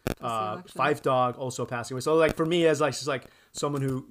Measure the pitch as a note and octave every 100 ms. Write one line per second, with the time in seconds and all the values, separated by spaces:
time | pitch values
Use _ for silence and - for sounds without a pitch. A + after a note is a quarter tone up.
0 | - - A#2+ A2+ G#2+ G#2+ F3+ - C#3 C#3+
1 | C#3+ C3 B2 A#2+ C3 - A#2+ A#2+ A#2 C3
2 | B2 D#3+ D#3 - D#3+ F3 E3 D3 D3+ A#2+
3 | C3+ C3+ - _ _ - D3+ C#3+ C3+ C3
4 | -